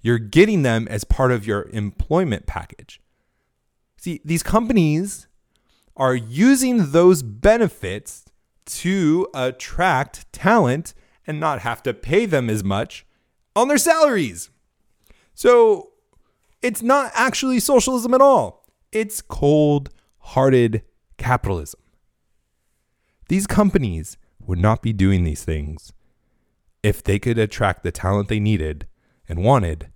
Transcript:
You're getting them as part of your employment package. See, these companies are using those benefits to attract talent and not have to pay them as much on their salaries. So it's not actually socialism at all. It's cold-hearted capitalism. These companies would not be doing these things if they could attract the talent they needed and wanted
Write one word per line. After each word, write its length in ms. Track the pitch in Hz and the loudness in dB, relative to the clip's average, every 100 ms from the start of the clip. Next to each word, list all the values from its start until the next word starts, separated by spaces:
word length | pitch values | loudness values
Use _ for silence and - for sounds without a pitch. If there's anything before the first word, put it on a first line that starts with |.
You're 180 | 113 117 | 0 -2
getting 440 | 107 147 214 196 | 2 4 4 2
them 260 | 135 113 113 | 0 -2 -4
as 160 | 104 - | -8 -2
part 260 | - 127 | 0 2
of 160 | 123 104 | 0 -2
your 220 | 101 - | -6 -6
employment 760 | 110 101 - - 165 175 101 - | -8 -8 -8 -2 -2 -2 -4 -6
package. 520 | - - - - - _ _ _ _ _ _ _ _ _ _ | -10 -14 -20 -20 -20 _ _ _ _ _ _ _ _ _ _
See, 200 | - 165 | -12 -12
these 200 | 147 165 | -4 -4
companies 840 | - 220 226 226 160 151 196 - - _ _ _ _ _ _ - | 0 -2 2 2 2 0 -4 -12 -20 _ _ _ _ _ _ -2
are 180 | 135 127 | 0 0
using 760 | 110 127 240 269 254 240 151 | -4 2 4 4 2 0 2
those 300 | 156 180 175 | 6 6 4
benefits 1000 | 120 104 202 233 214 - 95 101 - - _ _ _ _ | -2 0 2 4 0 -2 -10 -10 -14 -20 _ _ _ _
to 640 | - - 175 196 156 165 - | -16 -8 -4 0 2 0 -2
attract 960 | 135 127 131 - - 180 135 139 - - | -4 -6 -6 -10 -2 0 0 -4 -12 -20
talent 640 | - 185 233 135 139 - - _ _ - | -4 2 4 2 -2 -8 -20 _ _ -12
and 100 | 151 | -6
not 220 | 160 160 | -4 -4
have 200 | 120 117 | -6 -6
to 100 | 131 | -6
pay 320 | 117 113 175 233 | -8 -2 0 2
them 240 | 151 120 | 0 0
as 140 | 110 | -2
much 420 | 98 98 - - _ _ _ _ _ 202 | -2 -4 -6 -12 _ _ _ _ _ -2
on 100 | 262 | 2
their 100 | 294 | 2
salaries. 760 | 339 320 302 226 131 85 - _ _ _ _ _ _ _ _ - | 2 2 2 2 -4 -8 -18 _ _ _ _ _ _ _ _ 0
So 540 | 247 240 226 196 - _ _ _ _ _ _ _ | 4 6 4 2 -4 _ _ _ _ _ _ _
it's 200 | 247 220 | -6 -4
not 300 | 226 277 262 | 0 0 0
actually 460 | - 254 - 262 254 | -2 -2 0 -2 -2
socialism 540 | - 269 254 254 233 | 2 2 2 -2 0
at 80 | 254 | 4
all. 440 | 277 240 104 - _ _ _ | 6 4 0 -8 _ _ _
It's 280 | 214 214 - | -6 -4 -8
cold-hearted 1600 | - - 143 151 151 147 139 - _ _ - - 135 131 117 107 - _ _ - | -12 -2 2 4 2 0 -4 -20 _ _ -6 0 4 4 2 -2 -10 _ _ -10
capitalism. 640 | 110 123 - 90 73 - _ _ _ _ _ _ _ _ _ _ _ _ _ _ - | -2 -2 -2 -6 -8 -18 _ _ _ _ _ _ _ _ _ _ _ _ _ _ -4
These 200 | 185 202 | -4 0
companies 680 | - 208 180 120 82 78 - _ _ | 2 2 2 -4 -6 -10 -18 _ _
would 200 | - 90 | -8 0
not 220 | 104 117 | 2 2
be 120 | 113 | -4
doing 320 | 107 95 95 85 | 0 2 2 0
these 180 | 73 | -4
things 480 | - 78 73 76 - - _ _ _ _ _ _ _ _ | -6 -8 -8 -14 -18 -20 _ _ _ _ _ _ _ _
if 200 | 104 104 | -2 -2
they 160 | - 101 | -2 -2
could 180 | 120 113 | -2 -2
attract 460 | 107 - 101 87 | -2 -2 -2 -2
the 80 | 90 | -8
talent 380 | - 90 101 101 | -4 -2 -2 -2
they 100 | 110 | -2
needed 480 | 104 104 78 76 - _ _ _ - | 0 0 -2 -8 -14 _ _ _ -12
and 160 | 85 | -2
wanted 460 | 104 135 87 78 - | 2 2 2 -6 -12